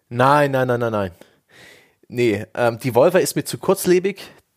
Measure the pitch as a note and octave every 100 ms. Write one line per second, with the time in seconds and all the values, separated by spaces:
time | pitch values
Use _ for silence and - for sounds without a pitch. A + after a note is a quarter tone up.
0 | - A#2+ C3 D3 C#3+ C3+ B2+ A#2+ A#2 G#2+
1 | F#2+ E2+ - _ _ _ - - _ _
2 | - A#2+ A#2+ G2+ G#2+ - A#2+ A#2 C3+ A#2
3 | D#3+ F3+ C#3 - - - - F#3+ - F3+
4 | F#3+ G3 - - _